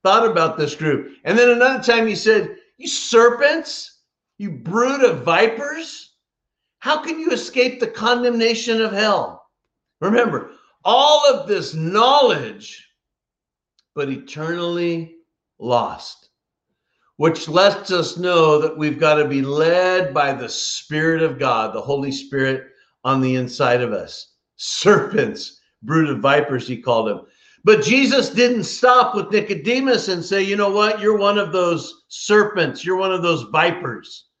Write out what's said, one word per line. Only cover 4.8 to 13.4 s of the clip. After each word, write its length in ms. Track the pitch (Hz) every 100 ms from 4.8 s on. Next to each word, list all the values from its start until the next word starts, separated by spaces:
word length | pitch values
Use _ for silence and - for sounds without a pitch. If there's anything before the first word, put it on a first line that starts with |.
| 254 277
of 200 | 247 147
vipers, 960 | 170 165 226 - 285 302 330 - - _ _ _ _ _ _ _
how 180 | 254 302
can 200 | 320 320
you 120 | 330
escape 480 | 240 - 220 254 -
the 60 | 226
condemnation 960 | - 220 247 247 233 226 226 240 226
of 100 | 220
hell?" 540 | 196 214 185 120 - _ _ _ _ _ _
Remember, 500 | 185 233 233 131 - - _ _
all 400 | 180 254 285 302 294
of 160 | - 196
this 240 | 190 135
knowledge, 1120 | 160 160 202 247 285 247 156 113 101 - - _ _ _ _ _ _